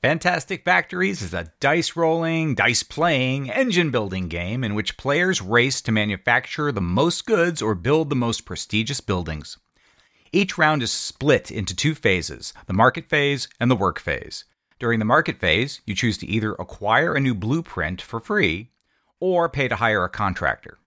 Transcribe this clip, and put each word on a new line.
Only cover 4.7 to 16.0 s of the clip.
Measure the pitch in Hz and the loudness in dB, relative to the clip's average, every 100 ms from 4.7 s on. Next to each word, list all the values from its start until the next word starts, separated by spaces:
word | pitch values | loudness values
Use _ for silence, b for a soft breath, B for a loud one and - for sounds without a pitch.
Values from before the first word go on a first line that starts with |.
which | 104 107 - | -2 -4 -6
players | 131 143 180 170 | -2 0 0 -2
race | 92 117 123 131 | 2 2 2 0
to | - | 0
manufacture | 110 104 95 - 120 - - 147 | 0 0 -2 2 0 0 -4 -4
the | 117 | -2
most | 87 90 160 - | 0 2 2 0
goods | - 214 170 160 | 0 2 2 0
or | 110 101 | -2 -2
build | 95 156 156 | 2 2 2
the | 139 | 0
most | 120 113 | 0 -2
prestigious | - 90 - 104 110 139 | -6 -12 -4 -2 0 -4
buildings. | - 95 82 78 73 - _ _ b b b b b | -2 -2 -2 -8 -10 -18 _ _ b b b b b
Each | 208 196 - | 0 0 2
round | 156 151 | 2 2
is | 113 | 0
split | - - - 139 135 - | -4 -8 -4 2 2 2
into | - 98 - | -6 -6 -2
two | 147 | -2
phases, | 156 110 92 78 62 - - - | 0 2 2 0 -10 -14 -16 -4
the | |
market | 95 120 - - | 4 4 4 -2
phase | 151 143 139 - _ | 0 0 -2 -6 _
and | 123 | 2
the | 123 | 2
work | 95 85 | 2 0
phase. | - 69 - - - _ _ _ | -4 -4 -6 -16 -18 _ _ _
During | 120 113 | -2 0
the | |
market | 110 139 156 117 | 4 2 2 -2
phase, | 90 80 123 - - | 2 2 2 -4 -8
you | |
choose | 95 | -2